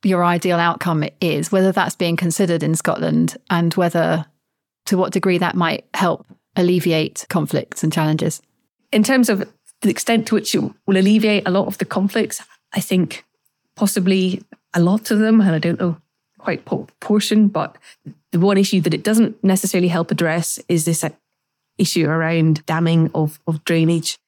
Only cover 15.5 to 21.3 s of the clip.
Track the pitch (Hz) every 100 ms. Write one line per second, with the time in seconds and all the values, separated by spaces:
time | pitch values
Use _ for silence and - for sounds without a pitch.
15.5 | 160 165 165 180 160 _ _ _ _ -
16.5 | 175 - - - _ - 214 - 214 202
17.5 | 165 - - - - - - _ 170 190
18.5 | 196 196 185 165 160 - 220 226 - 190
19.5 | 190 190 185 180 170 165 160 170 165 165
20.5 | - - 175 156 160 156 - _